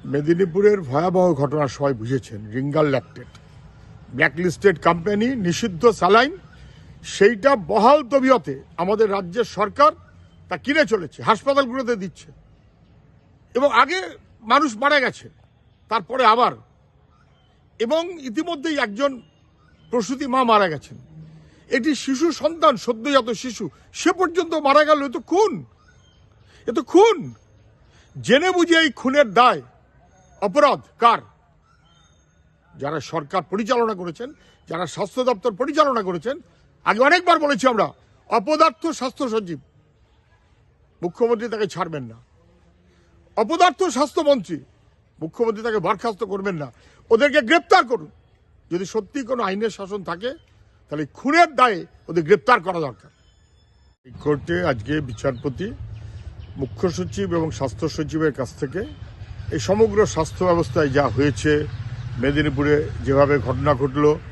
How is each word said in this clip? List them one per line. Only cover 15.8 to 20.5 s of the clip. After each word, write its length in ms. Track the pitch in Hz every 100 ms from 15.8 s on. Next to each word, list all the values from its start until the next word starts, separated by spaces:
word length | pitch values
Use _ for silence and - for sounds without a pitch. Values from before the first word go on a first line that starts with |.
| _
তারপরে 360 | 220 180 262 233
আবার। 260 | 226 226 120 _ _ _ _ _ _ _ _ _ _ _ _
এবং 420 | 233 311 349 349
ইতিমধ্যেই 580 | 262 214 320 330 302 294
একজন 440 | 233 202 277 254 - _ _ _ _ _ _
প্রসূতি 360 | 240 214 262 285
মা 180 | 262
মারা 240 | 247